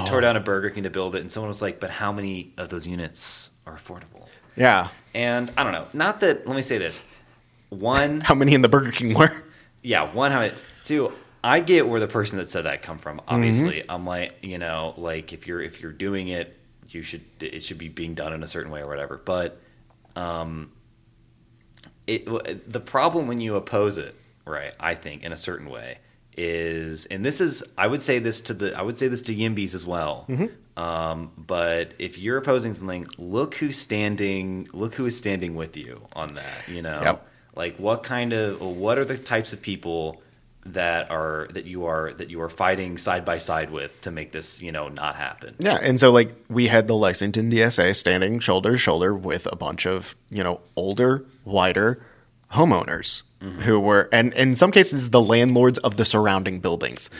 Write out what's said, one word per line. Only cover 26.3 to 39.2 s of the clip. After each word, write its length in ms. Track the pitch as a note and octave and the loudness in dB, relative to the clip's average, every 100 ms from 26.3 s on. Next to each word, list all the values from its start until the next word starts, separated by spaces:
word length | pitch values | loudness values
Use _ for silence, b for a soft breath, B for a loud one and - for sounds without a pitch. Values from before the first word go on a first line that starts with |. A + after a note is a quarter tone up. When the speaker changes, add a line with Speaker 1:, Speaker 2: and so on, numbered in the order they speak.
| - | -8
Speaker 2:
is, 680 | E2+ E2 E2 E2 D#2+ D#2 - | -4 -4 -4 -6 -8 -10 -10
and 180 | F#2+ | -6
this 160 | A#2+ D3+ | -4 0
is, 220 | F3 C3 - - | 0 -2 -8 -2
I 80 | G#2 | 0
would 160 | C#3+ | 0
say 160 | D3 B2 | 0 0
this 220 | A2+ G#2+ | 0 -4
to 120 | - | -6
the, 220 | G2 G2+ - | -4 -4 -4
I 60 | |
would 160 | G2 A#2+ | -6 -2
say 100 | C3 | -2
this 140 | A#2+ | -2
to 120 | A2+ | -4
Yimbys 400 | G#2+ A2+ G#2+ G2 | -2 -2 -2 -4
as 120 | F#2 E2+ | -6 -6
well. 400 | F2 D2+ - - | -4 -4 -6 -6
Speaker 1:
Mm-hmm. 520 | C3 A3 - _ E2 | -4 -4 -6 _ -10
Speaker 2:
Um, 480 | E2+ E2 E2 E2 E2 - | -6 -4 -4 -6 -10 -16
but 560 | D#2+ F2+ E2+ E2+ D#2+ - | -6 -2 0 0 -4 -8
if 200 | F2 F2+ | -10 -8
you're 200 | G2+ C3 | -4 -2
opposing 360 | C3+ B2+ A2+ | 2 2 0
something, 320 | F2+ F#2+ F2+ E2+ - | -6 -8 -8 -10 -14
look 360 | F2 G#2+ D3+ | -4 -2 -2
who's 240 | - D3 C3+ | -4 -4 -4
standing, 880 | - G#2+ G#2 G#2 G2+ F#2+ F#2+ F#2 F2+ | -4 -2 -2 -2 -2 -2 -4 -8 -10
look 220 | F2 A2 | -8 -6
who 120 | A2 B2 | -4 -2
is 100 | A#2 | -2
standing 380 | G#2 F#2+ F2 | -2 -4 -4
with 220 | D#2+ D#2+ D2+ | -8 -10 -12
you 260 | B1 B1 - - | -16 -18 -16 -12
on 180 | D#2 | -10
that, 340 | C#2+ C#2 C2+ - | -12 -14 -14 -12
you 140 | F2 | -10
know? 180 | E2 D2+ | -8 -2
Speaker 1:
Yep. 260 | D#2 - b b b | -2 -2 b b b
Speaker 2:
Like, 220 | - F2 E2 | -8 -8 -4
what 260 | G2 - | -2 -2
kind 300 | - B2 A#2+ | -4 -6 -2
of, 280 | A2+ G#2+ G2 | -2 -2 -4
what 380 | F#2 F2+ G2+ B2+ | -8 -4 0 0
are 60 | |
the 120 | C#3 | -2
types 340 | B2+ | -6